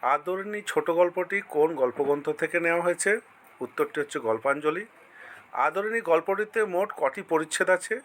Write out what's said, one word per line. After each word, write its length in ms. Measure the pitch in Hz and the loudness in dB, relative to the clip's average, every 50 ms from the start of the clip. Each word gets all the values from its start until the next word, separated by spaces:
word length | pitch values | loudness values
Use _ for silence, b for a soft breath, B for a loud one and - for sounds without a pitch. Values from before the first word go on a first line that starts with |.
আদরিণী 600 | - 123 139 147 147 180 185 190 196 208 208 208 | 2 2 0 0 0 -4 -6 -6 -6 -8 -10 -10
ছোট 300 | 202 - - 156 147 - | -8 -4 -4 -2 0 2
গল্পটি 500 | 170 165 180 175 170 185 180 170 196 202 196 - | 6 6 6 6 4 -2 -4 -2 -2 -4 -4 -2
কোন 280 | - 151 151 160 165 | 2 2 2 2 4
গল্পগ্রন্থ 540 | 139 131 127 120 - 143 135 143 147 143 156 | 2 0 0 2 0 0 0 0 0 0 -4
থেকে 300 | 151 - 170 156 - 175 | -4 -2 -4 -2 -2 0
নেওয়া 220 | 170 170 170 175 | 2 2 0 2
হয়েছে? 380 | 170 175 175 165 - 190 208 233 - - - _ _ - - _ | 2 0 0 0 0 0 0 0 -2 -12 -20 _ _ -20 -12 _
উত্তরটি 400 | 131 120 - - 147 143 - 151 | -12 -10 -2 -2 -2 -2 -2 -6
হচ্ছে 200 | 143 - - 147 | -6 -4 -6 -6
গল্পাঞ্জলি। 640 | 123 110 110 113 - 139 139 147 151 151 156 175 214 - _ - B B B B B B B B B B | -2 0 -2 0 0 0 -2 0 0 -2 -2 -2 -6 -12 _ -20 B B B B B B B B B B
আদরিণী 500 | - - 131 151 156 190 202 214 220 233 | -2 0 0 0 0 -2 -4 -2 -4 -4
গল্পটিতে 640 | 202 165 165 165 165 - 196 190 214 214 - 226 214 | 0 2 2 2 4 0 -2 -2 -2 -4 0 0 0
মোট 280 | 208 180 175 196 202 - - | 0 2 -2 -2 -2 -2 -2
কটি 240 | - 135 - - | -2 -2 -2 -4
পরিচ্ছেদ 480 | 185 - 165 156 160 160 - - 190 180 | -6 0 0 0 0 0 -2 -2 2 2
আছে? 320 | 185 175 - - 220 247 285 | 2 2 2 -6 -8 -8 -10